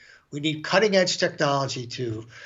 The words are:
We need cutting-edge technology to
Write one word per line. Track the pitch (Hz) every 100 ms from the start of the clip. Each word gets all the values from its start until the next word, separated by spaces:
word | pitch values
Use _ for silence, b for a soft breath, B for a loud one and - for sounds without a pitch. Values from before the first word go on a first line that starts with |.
| b b b
We | 147
need | 151 151
cutting-edge | 151 190 214 190 180 -
technology | 170 - 147 143 135 131 117
to | - 120 110 - B